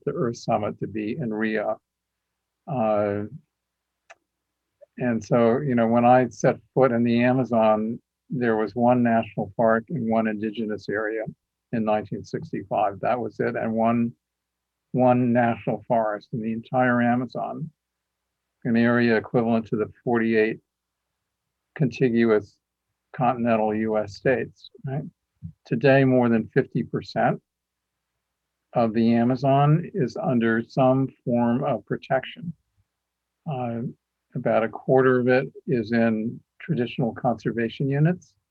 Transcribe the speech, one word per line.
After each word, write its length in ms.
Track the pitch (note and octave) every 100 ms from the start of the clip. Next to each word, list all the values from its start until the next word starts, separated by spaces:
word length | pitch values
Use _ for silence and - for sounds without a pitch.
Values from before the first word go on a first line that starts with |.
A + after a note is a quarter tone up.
the 80 | -
Earth 240 | F3 B2 A#2
Summit 420 | - A2 G#2+ -
to 80 | G2+
be 280 | G#2+ G#2+ D3
in 140 | A#2
Rio. 480 | G#2+ A2 G#2+ G#2+ G#2+ _ _ _ _ _ _ _ _ -
Uh, 540 | B2+ A2 G#2 G#2 G2+ G#2+ D3+ _ _ _ _ _ _ _ - _ _ _ _ _ _ - -
and 260 | B2 A2+
so, 340 | G2+ B2 A#2 C3
you 160 | D3
know, 120 | A#2+ A2+
when 180 | A#2
I 240 | A#2+ B2+ B2
set 280 | - C3 A#2 _
foot 180 | - C3
in 120 | A#2
the 180 | A#2+ A#2
Amazon, 760 | B2 C3 A#2 A#2 A2 G#2+ A2 C3+ _ _ -
there 260 | C3 A#2+ A2
was 180 | G#2+
one 280 | A#2+ A#2+ B2
national 500 | A#2+ A2+ A2 - G2+ -
park 280 | A2+ A2+ -
and 220 | E3+ A2+
one 160 | A2 A2
indigenous 640 | G#2+ A2 G#2 G#2+ G2+ -
area 360 | G#2 G#2+ A2 A#2 - _ _ -
in 120 | A#2
nineteen 400 | A2 G#2+ G2+ G#2+
sixty-five. 760 | G2 A#2+ - C#3 - G#2+ G#2 G2
That 180 | G#2+ B2
was 220 | A2 -
it. 160 | A#2+ A#2
And 160 | A2+
one, 400 | A2 A2+ A#2+ A#2 - _ _ _ _ _ _ _
one 400 | B2+ B2 B2 B2
national 520 | A#2+ A#2 A2+ A2+ G#2+ -
forest 400 | A#2 A2 G#2 -
in 100 | A#2+
the 100 | A2
entire 480 | A2+ A2+ B2+ B2+ A#2+
Amazon, 720 | A#2+ A#2+ B2 A#2 A2 B2 D#3+ _ _ _ _ _ _ _ _ _
an 120 | B2+ A#2
area 400 | A#2 A#2+ A#2+ A2
equivalent 500 | G#2 B2+ A2+ A2+ A2+
to 80 | A2+
the 140 | G2+ -
forty-eight 560 | B2+ A#2 A2+ A2+ A2 - _ _ _ _ _ _ _ _ _ _ _
contiguous 840 | - C3 - C3 A#2 A#2 G#2+ G#2 _ _ _ _ _ _ -
continental 580 | B2 B2 A#2 A2 G#2+
U 220 | G#2+ A2 G#2+
S 180 | G#2
states, 560 | G2 C#3 A#2+ - _ - - C3+
right? 180 | C#3+ D#3+ _ _ _ - -
Today, 400 | - A#2+ C3+ C3+
more 240 | C3+ B2+ A#2+
than 220 | A2+ G#2+
fifty 300 | C#3 B2+ -
percent 580 | - A2+ - A#2 A#2+ E3 _ _ _ _ _ _ _ _ _ _ _ _ _
of 180 | B2 A#2
the 220 | A2 A2+
Amazon 760 | A#2 A#2+ B2+ C3+ C#3 D3 E3 F3+
is 220 | G3 A#2+ -
under 460 | D#3+ A#2+ A2+ A2+ A#2
some 400 | - C3 C3 C3 -
form 400 | - A#2+ A#2 A#2+
of 220 | C#3+ A2+ -
protection. 640 | B2 - C3 - - E3+ - _ _ _ _ _ _ _ _ -
Uh, 300 | C3 B2 A#2 C3 - _ _ _
about 280 | - B2 A2
a 60 | A2
quarter 500 | - - C3 C3 B2+
of 80 | B2
it 220 | B2+ D3+ - -
is 260 | B2 G#2+
in 460 | A#2 A2+ A2 A2+ B2+ _ _
traditional 540 | - B2 A#2+ - A#2+
conservation 720 | G2+ B2+ A2+ - A2 A2+ - C#3
units. 460 | C#3 D#3+ F3+ _ _ _